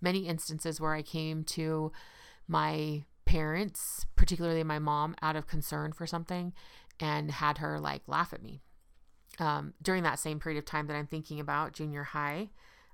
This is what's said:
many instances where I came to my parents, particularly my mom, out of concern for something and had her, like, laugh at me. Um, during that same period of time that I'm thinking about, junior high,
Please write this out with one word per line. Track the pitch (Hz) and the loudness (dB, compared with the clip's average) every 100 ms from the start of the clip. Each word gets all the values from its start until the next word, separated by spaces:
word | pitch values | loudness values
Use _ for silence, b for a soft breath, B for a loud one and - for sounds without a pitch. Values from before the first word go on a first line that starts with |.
many | 180 190 175 | 2 2 0
instances | 170 - 156 165 156 | -2 -4 -4 -4 -2
where | 156 | 0
I | 156 | 0
came | 151 160 156 156 156 | -2 -4 -2 -4 -4
to | - 160 160 156 B B B B B - | -2 -2 0 -2 B B B B B -4
my | 160 156 156 151 151 - - - | 0 0 0 -2 -4 -8 0 6
parents, | 170 151 165 208 - - - - - | 8 6 0 -2 -4 -8 -4 4 10
particularly | - 175 170 165 | 10 8 2 0
my | 160 151 | 0 0
mom, | 151 147 156 - | 2 2 0 0
out | 156 156 | -2 -2
of | - | 0
concern | 156 - 151 151 | 0 0 -2 -4
for | - 165 | -4 -4
something | 165 165 180 175 B B B B - | -4 -4 -4 -4 B B B B -4
and | 156 151 151 | -2 0 -2
had | 139 151 147 | 0 0 0
her, | 151 151 | -2 -4
like, | 147 139 - | -4 -6 -2
laugh | 147 170 | -2 -2
at | - | -6
me. | 113 139 - - - - - - - - | -14 -16 -18 -20 -20 -20 -20 -20 -18 -4
Um, | 160 147 147 - | -2 -2 -4 -6
during | 170 185 | 0 2
that | 165 139 | 2 0
same | 156 151 | -4 -4
period | 160 151 | -4 -4
of | - | -4
time | 156 147 | -4 -4
that | 147 | -4
I'm | 143 | -6
thinking | 160 151 151 | -8 -8 -8
about, | 147 143 156 | -2 -2 -2
junior | - 156 147 | -6 -8 -6
high, | 139 151 147 151 208 b b b b | -6 -4 -2 -4 -8 b b b b